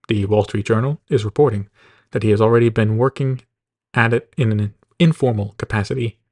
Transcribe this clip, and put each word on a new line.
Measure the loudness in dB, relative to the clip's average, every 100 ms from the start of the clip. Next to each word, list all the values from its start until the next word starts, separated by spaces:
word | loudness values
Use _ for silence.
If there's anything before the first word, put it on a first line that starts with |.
| -4
The | -2
Wall | 0 0
Street | 0 -2
Journal | -2 0 -2 -4 -2
is | -2
reporting | -2 0 0 0 -8 _ _ _ _
that | -2
he | 2
has | 2
already | 4 4 2
been | 2 0 2
working | -2 -2 -6 -6 _ _ _ _ _
at | -2 0
it | 0 -4 -2
in | 0
an | 0 -4 -8 _ 0
informal | 2 2 -2 -2 -4 -8
capacity | -6 -4 -4 -4 -6 -8 _